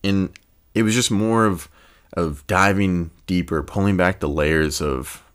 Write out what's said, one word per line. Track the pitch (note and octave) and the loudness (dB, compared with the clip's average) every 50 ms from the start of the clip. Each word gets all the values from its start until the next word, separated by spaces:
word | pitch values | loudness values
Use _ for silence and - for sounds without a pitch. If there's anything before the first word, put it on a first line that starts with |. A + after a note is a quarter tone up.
| - | -2
And | G2+ G2 G2 F#2+ - - - _ _ _ _ _ _ _ | 0 0 0 -2 -4 -6 -16 _ _ _ _ _ _ _
it | A2 A2+ | 0 2
was | G#2+ A2 | 2 2
just | B2 A#2 - | 0 0 0
more | A2+ G2 G#2+ A2 A2+ A2+ A2+ | 0 0 0 2 2 2 2
of, | G#2+ F#2+ E2 - - _ _ _ _ _ _ _ _ - | 2 0 -2 -8 -16 _ _ _ _ _ _ _ _ -6
of | - F2 E2 D2 C#2+ - | -4 -4 -4 -4 -8 -6
diving | - - F#2 F#2+ G2 G2+ G2 G2+ F#2+ F#2 F2 E2+ D#2+ _ _ _ | 0 2 4 4 4 4 2 0 0 0 -2 -2 -6 _ _ _
deeper, | - F#2 F2+ E2+ - E2 D#2 D2 | -2 -2 -2 0 0 -4 -4 -4
pulling | - - G#2 G2 G2+ G2 F2+ | -4 -4 -2 0 2 2 2
back | F2+ F2+ F#2+ - | 2 2 0 0
the | - D2 | -4 -4
layers | C#2+ D2+ D2 D2+ D#2+ D#2 D#2 D2+ C#2+ - | 0 0 0 2 2 2 2 0 -2 -4
of | D#2+ D2 C2+ C2 - - - - _ _ _ | -4 -4 -4 -4 -6 -10 -16 -20 _ _ _